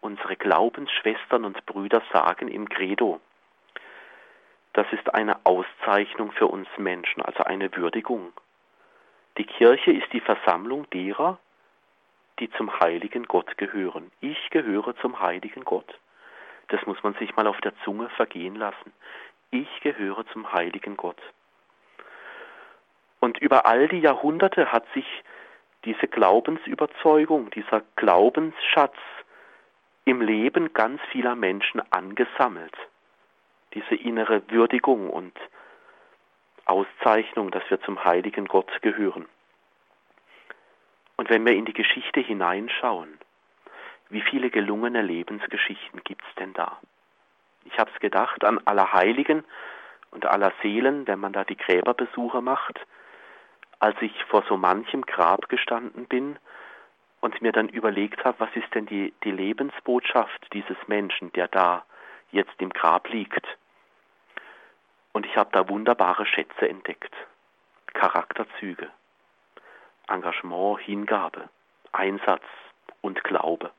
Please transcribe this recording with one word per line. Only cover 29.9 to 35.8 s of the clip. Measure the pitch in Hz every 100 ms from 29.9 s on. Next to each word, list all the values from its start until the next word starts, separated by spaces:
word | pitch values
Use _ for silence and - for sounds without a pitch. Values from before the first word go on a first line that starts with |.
| _
im | - 127
Leben | 110 107 120 170 160
ganz | - 113 143 -
vieler | 131 123 120
Menschen | 98 98 - 113 -
angesammelt. | 92 92 104 123 - 127 85 82 - - _ _ _ _ _ _ _ _
Diese | 107 -
innere | 113 120 113 107 107 -
Würdigung | 113 117 123 - 123 95
und | 82 90 - - - - -